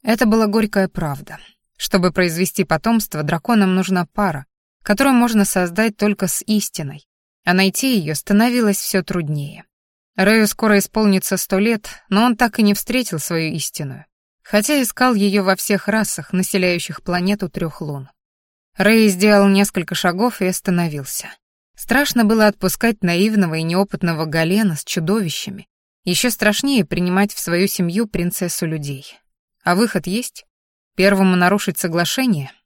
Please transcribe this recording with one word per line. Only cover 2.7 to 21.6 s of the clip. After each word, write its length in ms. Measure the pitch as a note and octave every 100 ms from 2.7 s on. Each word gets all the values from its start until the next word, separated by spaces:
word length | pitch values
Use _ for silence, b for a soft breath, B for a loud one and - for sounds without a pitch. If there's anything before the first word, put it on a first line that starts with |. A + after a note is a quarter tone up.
| D#3+ A3+ A3+ - D#3
драконам 520 | D3+ E3 - A3+ F#3+ F#3
нужна 300 | F#3 F#3 E3+
пара, 400 | - G3 D3+ - _ _ _
которую 320 | - G3+ C4+ B3
можно 300 | A#3 A3 G3
создать 520 | F#3+ F3 E3+ A3+ G#3+
только 300 | G#3 G3 F#3
с 160 | - -
истиной, 640 | G#3+ - - C#3+ D3 _ _ _ _ -
а 80 |
найти 440 | F3+ F#3+ - C4 A3+
её 160 | D3+
становилось 640 | D3+ - G3+ A#3+ B3 A3 G3
всё 240 | - F#3+
труднее. 640 | - F3+ D3+ D3 C#3+ D#3 - _ _ _ _ -
Рэю 300 | G3 A3+ G#3+
скоро 300 | - A3 G3+
исполнится 600 | - A3 G#3+ F#3+ - F#3+
сто 200 | - F#3+
лет, 320 | G#3+ A3 - - _
но 140 | F#3+
он 140 | A#3+ A3
так 220 | A#3 -
и 40 |
не 120 | G#3 G3+
встретил 420 | - B3 A#3+ D#3
свою 360 | - E3+ D#3+
истинную, 520 | D#3 - - C#3+ C3 - _ _ _
хотя 360 | - G#3+ G#3+ D4
искал 340 | A#3+ - B3+ A3
её 280 | G3+ G3+
во 120 | F#3+ F#3
всех 320 | - G3+ -
расах, 460 | A3 G3+ - -
населяющих 680 | F#3 F#3 G3 F3+ F3 - D#3
планету 480 | - F3 F3+ G#3 F3
трёх 320 | - E3 -
лун. 280 | D3+ C#3+ C3+ _ _ _ _ _ _ -
Рэй 300 | G#3 A3+ G#3+
сделал 400 | F3+ G#3 G#3 G3
несколько 480 | G3 G3 F#3+ D#3+ E3+
шагов 460 | F#3 F3 A#3+ -
и 40 | F#3
остановился. 840 | F#3 - F3 E3+ D3 C3 - - - _ _